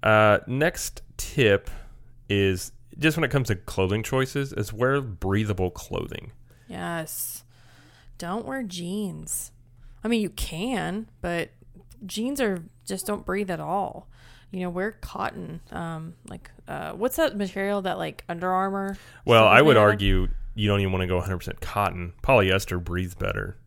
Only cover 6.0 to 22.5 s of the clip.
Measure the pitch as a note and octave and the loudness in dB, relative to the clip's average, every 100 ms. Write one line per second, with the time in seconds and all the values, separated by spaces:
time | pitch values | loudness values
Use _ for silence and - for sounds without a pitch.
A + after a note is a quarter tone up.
6 | - - - - - - - F3+ F3 E3+ | -6 -10 -14 -20 -20 -20 -16 -10 -8 -8
7 | D#3+ - - - - _ - - - - | -8 -8 -10 -12 -18 _ -20 -20 -20 -20
8 | - - E3+ G3+ A3+ C4+ A3+ F3 F3 G3+ | -20 -12 -6 -6 -6 -8 -8 -8 -6 -4
9 | G3+ D#3 D#3 - - - - - - - | -6 -8 -8 -8 -8 -16 -20 -20 -20 -8
10 | A3 A#3 G#3 - - D#3+ A3+ B3 E3 F#3+ | -2 0 0 -4 -6 -4 -4 -2 -4 -6
11 | A3+ - F3+ E3+ - _ - - - - | -10 -10 -4 -4 -4 _ -20 -20 -20 -18
12 | F#3+ G#3 A#3+ C#4 A#3 F#3 E3 - - F#3+ | -10 -6 -4 -2 -2 -2 -8 -18 -10 -8
13 | - G#3 - F#3+ G3 E3 D3+ F#3+ F#3 - | -4 -6 -4 -4 -2 -4 -4 -4 -4 -8
14 | - - - - - F#3 F3+ F3 G3+ - | -18 -20 -20 -20 -12 -6 -4 -4 -4 -6
15 | - - - - F3 E3 - - E3+ D#3+ | -12 -6 -6 -6 -12 -14 -10 -8 -8 -8
16 | D#3+ E3+ - - - - - D3 D#3 E3+ | -12 -16 -18 -18 -18 -20 -12 -10 -10 -4
17 | A#3+ B3+ D#4+ G3+ G3 G3+ G3 G3+ F#3+ F#3+ | -2 0 0 0 -6 -2 -2 -2 -2 -4
18 | E3 C#3+ - E3+ F#3 F#3 F#3+ G3 G3 G3 | -6 -8 -12 -6 -2 0 0 -2 -6 -8
19 | - - - A#2 A2 A2+ D3+ A#2 G#2 G2+ | -14 -8 6 8 10 10 10 10 8 6
20 | G2 F#2+ F#2 - - - G#2 G2+ G2 F#2 | 4 4 2 -2 -6 -2 2 2 2 0
21 | F2+ F2+ F#2 F2+ - F2 - - G2 F2+ | 0 0 0 -4 -6 -8 -6 -2 -2 -2
22 | F2 - - C3 F#2+ | -10 -6 4 6 6